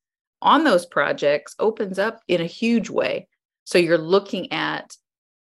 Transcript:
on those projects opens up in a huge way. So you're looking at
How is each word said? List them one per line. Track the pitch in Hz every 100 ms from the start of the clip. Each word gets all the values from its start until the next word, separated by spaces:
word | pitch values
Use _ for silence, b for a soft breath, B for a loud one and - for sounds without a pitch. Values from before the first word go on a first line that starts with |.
| _ _ _ -
on | - 262
those | 311 180 -
projects | - 147 143 143 147 - -
opens | 208 220 202 185
up | 214 220 -
in | 175
a | 170
huge | - 226 233 -
way. | - - - - _ _ _
So | - 185
you're | 165 165
looking | 160 196 196 190 -
at | 160 156 151 - - _ _ _ _